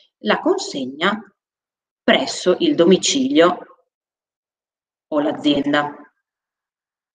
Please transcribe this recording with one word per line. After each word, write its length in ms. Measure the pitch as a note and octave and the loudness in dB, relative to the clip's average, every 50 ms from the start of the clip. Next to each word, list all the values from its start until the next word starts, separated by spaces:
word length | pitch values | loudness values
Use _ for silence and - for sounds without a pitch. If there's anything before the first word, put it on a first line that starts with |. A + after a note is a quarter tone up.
| _ _ _ _ | _ _ _ _
la 180 | - G#3 F#3+ - | -2 -2 -2 0
consegna 840 | - D#4 G4 - - - - C#4 C4 C3 C#3 D3 E3+ G3+ G#3+ G#3+ - - _ _ _ _ _ _ _ _ _ _ _ _ _ _ | 0 0 -2 -2 -4 -8 -8 -8 -8 -10 -6 -4 -4 -2 -2 -4 -8 -14 _ _ _ _ _ _ _ _ _ _ _ _ _ _
presso 540 | _ B3+ G3+ - C3+ - - - - F3+ F3 - | _ 2 2 2 0 -4 -8 -4 -2 0 0 2
il 140 | E3+ D#3 D3 | 0 0 2
domicilio 1120 | D#3+ E3+ F#3 F#3 F3 - - - C#3 B2+ C3 C#3+ D#3 E3 F3+ - - - - _ _ _ _ _ _ _ _ _ _ _ _ _ _ _ _ _ _ _ _ _ _ _ _ _ _ _ - | 4 4 6 4 4 2 0 -2 -2 -2 2 4 4 4 4 2 -2 -10 -18 _ _ _ _ _ _ _ _ _ _ _ _ _ _ _ _ _ _ _ _ _ _ _ _ _ _ _ -6
o 100 | D#4 D4 | -4 -2
l'azienda. 720 | - - C4 - - D3 C#3+ C#3 C3+ C#3+ D4 D4 G#3 C#3+ - - - _ _ _ _ _ _ _ _ _ _ _ _ _ _ _ _ _ _ _ _ _ | -2 -2 -4 -2 0 0 0 0 0 -2 -2 -2 -4 -6 -10 -14 -20 _ _ _ _ _ _ _ _ _ _ _ _ _ _ _ _ _ _ _ _ _